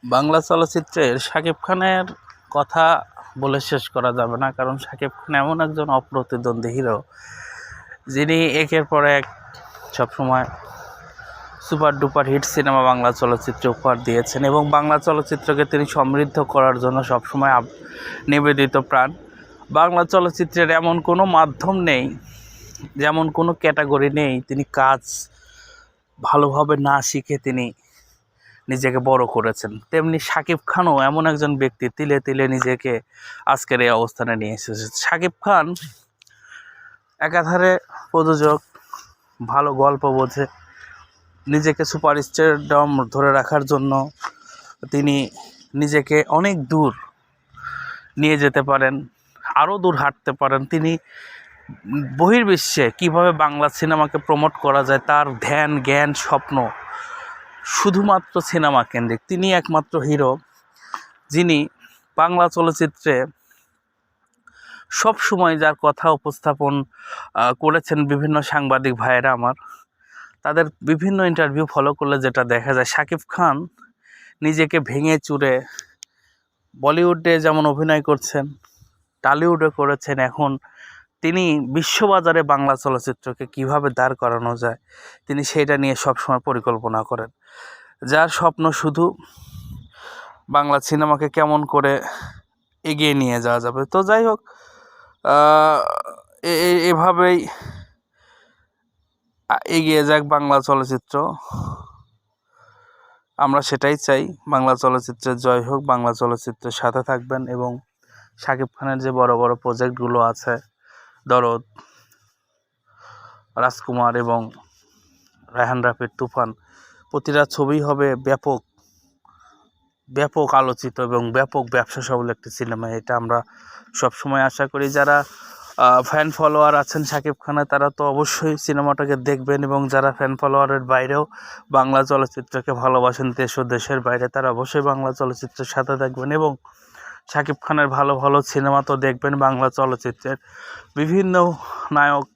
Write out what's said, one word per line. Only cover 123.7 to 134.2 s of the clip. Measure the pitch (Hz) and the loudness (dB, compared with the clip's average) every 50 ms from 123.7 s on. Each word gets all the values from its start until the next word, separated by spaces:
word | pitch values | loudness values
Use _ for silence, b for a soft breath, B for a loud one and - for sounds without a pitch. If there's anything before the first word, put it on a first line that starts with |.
| B B B B B | B B B B B
সবসময় | - - 127 - - - 143 139 135 135 | -2 -2 -2 -2 -4 -6 -4 0 2 0
আশা | 135 - - 139 | 0 0 -2 -6
করি। | 139 - 139 143 139 | -4 -2 -4 -4 -2
যারা, | 139 147 143 143 147 143 143 B B B B B B B B B B - | 0 2 2 4 4 2 2 B B B B B B B B B B 2
আহ, | 127 123 123 127 127 | 4 6 6 4 2
ফ্যান | - - 151 151 156 | 2 0 0 0 -2
ফলোয়ার | 151 - 156 151 151 151 151 147 147 | -2 0 0 2 4 4 4 6 4
আছেন | 143 143 - - 156 151 | 4 0 0 -4 -6 -6
শাকিব | 147 151 147 139 151 143 _ | -4 -4 -4 -4 -4 -8 _
খানের, | - - 147 147 147 | -8 -6 -2 -2 -2
তারা | - - 139 143 143 | 0 0 0 0 0
তো | 139 - 151 | -2 -2 -4
অবশ্যই | 143 139 139 151 143 - - - 160 151 151 | -2 0 0 -2 -2 -2 -4 -2 -4 -4 -4
সিনেমাটাকে | - - 151 143 143 143 143 139 147 143 143 | -4 -4 -2 0 0 0 0 0 0 -2 -2
দেখবেন | 131 127 139 143 131 131 131 143 143 143 | -2 0 -2 -2 -2 0 -2 -2 -2 0
এবং | 135 139 139 139 135 | -2 -2 -2 -2 0
যারা | 135 135 135 139 131 | 0 2 2 2 0
ফ্যান | - 143 131 135 | 0 -4 -4 -2
ফলোয়ারের | 131 - 139 135 139 139 135 139 135 131 | -2 -2 0 2 2 2 2 0 -4 -2
বাইরেও | 123 131 127 127 131 139 143 151 - B B B B B B B B | 0 0 0 0 0 -2 -2 -2 -4 B B B B B B B B
বাংলা | - 135 131 131 135 135 135 | 2 2 2 4 2 2 2
চলচ্চিত্রকে | 131 147 135 135 131 - - 123 _ - 131 123 - 135 | 2 2 0 0 -2 -4 -14 -16 _ -10 -8 -6 -4 -6
ভালোবাসেন, | 120 123 131 127 127 123 123 120 - 131 127 120 | -2 0 2 2 4 2 2 0 0 -6 -6 -2
দেশ | - 131 117 - - | -2 -4 -4 -2 -4
ও | 131 | -4
দেশের | 120 123 120 - - 139 131 | -2 -4 -4 -4 -4 -6 -4
বাইরে, | 120 123 123 123 | -2 -2 -4 -2